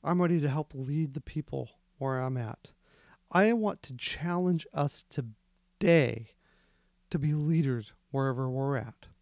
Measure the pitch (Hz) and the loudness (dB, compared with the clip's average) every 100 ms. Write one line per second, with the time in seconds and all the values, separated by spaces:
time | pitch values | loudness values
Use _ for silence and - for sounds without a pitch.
0 | - 180 175 170 143 135 - 139 131 147 | 0 2 4 4 2 0 -4 -8 -4 -2
1 | 156 135 - - - 135 127 _ _ _ | -2 -4 -8 -8 -6 -6 -8 _ _ _
2 | 135 131 131 127 113 - - _ _ _ | -4 -2 -2 -4 -6 -10 -18 _ _ _
3 | _ - _ 180 208 233 214 - - 127 | _ -20 _ 4 4 4 0 -4 -10 -10
4 | - - 170 175 180 170 - - 143 - | -8 -6 -2 0 2 0 -2 -2 -2 -4
5 | - - 120 107 _ _ _ _ - 170 | -10 -8 -8 -10 _ _ _ _ 4 6
6 | 127 113 113 _ _ _ _ _ _ _ | 4 -2 -8 _ _ _ _ _ _ _
7 | _ 165 147 151 147 165 139 123 107 - | _ -2 0 0 2 2 2 0 -6 -18
8 | _ 139 135 127 131 131 135 139 117 - | _ -2 -2 -2 -4 -2 -2 -2 -4 -14
9 | - _ | -20 _